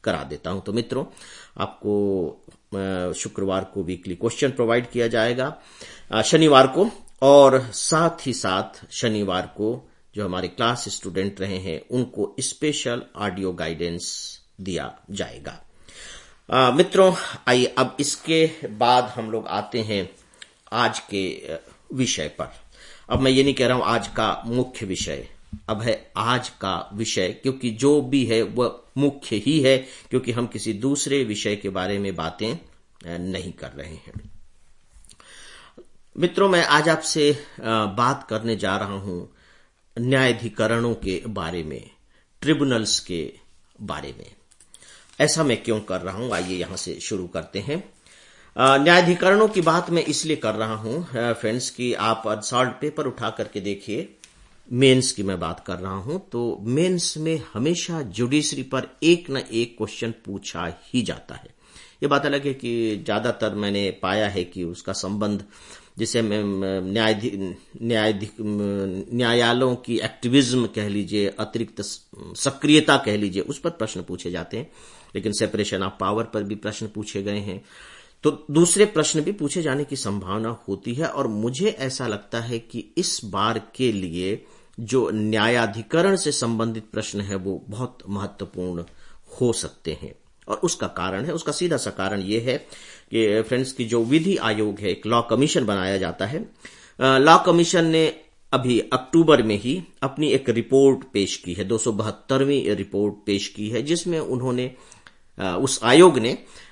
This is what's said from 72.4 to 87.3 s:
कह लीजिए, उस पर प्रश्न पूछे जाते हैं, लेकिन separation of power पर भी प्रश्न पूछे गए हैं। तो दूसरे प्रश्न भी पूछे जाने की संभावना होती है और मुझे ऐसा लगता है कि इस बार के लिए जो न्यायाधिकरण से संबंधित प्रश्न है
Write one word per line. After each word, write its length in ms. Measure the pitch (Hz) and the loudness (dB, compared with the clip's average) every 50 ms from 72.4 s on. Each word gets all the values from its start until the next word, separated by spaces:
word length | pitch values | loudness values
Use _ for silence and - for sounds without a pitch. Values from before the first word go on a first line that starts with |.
| - 139 131 - - 147 151 151 151 156 147 | -4 -4 -2 0 4 6 6 6 6 6 4
कह 200 | 135 - 110 104 | 4 2 0 0
लीजिए, 260 | 104 104 98 90 98 - | 0 -2 -2 -2 -2 -4
उस 160 | - 139 - | -4 -6 -6
पर 120 | - - | -6 -6
प्रश्न 320 | - - 110 110 - 90 90 | -4 -4 -6 -6 -6 -8 -10
पूछे 280 | - 92 90 - 87 | -10 -10 -10 -8 -8
जाते 260 | 87 85 85 - - | -6 -6 -8 -8 -8
हैं, 160 | 110 143 - - - - - - - - - - | -10 -10 -12 -16 -20 -20 -20 -20 -20 -18 -10 -8
लेकिन 180 | 104 90 107 101 | -4 -2 -2 -2
separation 460 | 104 113 104 - 104 104 - - 95 | 0 -2 -2 0 -2 -2 -2 -2 -2
of 120 | 95 95 - - 95 | -2 -4 -4 -2 -2
power 220 | 95 104 110 113 | -2 0 -2 -2
पर 180 | 110 - 110 101 | -4 -4 -6 -4
भी 120 | 101 104 | -6 -6
प्रश्न 340 | 104 - 104 107 - 113 107 | -8 -8 -8 -8 -8 -10 -10
पूछे 340 | - 110 104 - - 101 98 | -8 -10 -10 -8 -8 -6 -6
गए 160 | 104 101 104 | -4 -6 -6
हैं। 260 | 101 101 92 101 - - - - - - - - - - _ _ - | -6 -8 -10 -12 -14 -18 -20 -20 -20 -20 -20 -20 -20 -20 _ _ 0
तो 240 | - - - - - | 0 0 0 -4 0
दूसरे 340 | 143 156 175 170 - 196 - | 4 6 6 6 6 6 6
प्रश्न 360 | - - 160 151 - - 160 | 6 4 2 0 2 0 0
भी 120 | 151 165 202 | 0 -2 -2
पूछे 300 | 202 151 143 - 180 165 | -4 -4 -4 -2 -2 -2
जाने 220 | 151 131 139 147 | -2 -2 -2 -2
की 120 | - 143 | -4 -6
संभावना 640 | 131 - 104 101 101 90 90 95 110 110 113 117 113 - - | -6 -4 -4 -4 -4 -4 -4 -4 -4 -4 -4 -6 -8 -8 -8
होती 260 | 101 87 - 120 120 | -8 -6 -6 -6 -6
है 120 | 123 160 | -4 -4
और 200 | - - - 139 | -4 -2 -2 -2
मुझे 420 | 120 107 104 110 120 131 127 180 220 | -2 -2 -2 -2 -4 -2 0 0 0
ऐसा 380 | 214 - 135 127 127 - 131 | 0 -2 -4 -6 -4 -4 -4
लगता 340 | 117 104 101 - - - 117 | -4 -6 -6 -8 -8 -6 -6
है 180 | 110 117 123 113 | -4 -4 -6 -6
कि 360 | - - - 117 98 - _ - | -8 -8 -10 -12 -12 -6 _ -4
इस 220 | 185 - - - - | -2 -2 -4 -6 -6
बार 380 | 107 92 98 101 110 117 113 110 - - | -6 -2 0 0 0 0 -2 -6 -8 -4
के 180 | - 131 123 107 | 0 0 0 0
लिए 540 | 98 92 87 82 87 90 95 104 - - - - - - _ _ - | 0 -4 -4 -4 -4 -2 -2 -4 -4 -8 -14 -20 -20 -20 _ _ -12
जो 300 | 117 107 120 131 113 71 | -6 0 0 2 2 2
न्यायाधिकरण 1080 | 101 110 107 107 110 110 104 113 120 120 117 104 101 113 113 - - 160 170 196 196 | 0 -2 0 0 2 2 4 4 4 2 2 0 -2 -6 -6 -2 0 2 4 4 2
से 160 | 185 - 151 143 | 2 0 -2 -2
संबंधित 520 | - - 117 117 110 113 117 113 113 107 - - | -2 -2 -2 -2 -2 -2 -2 -4 -6 -10 -8 -6
प्रश्न 280 | 110 104 - - 101 | -6 -6 -4 -6 -6
है 160 | 101 98 | -6 -4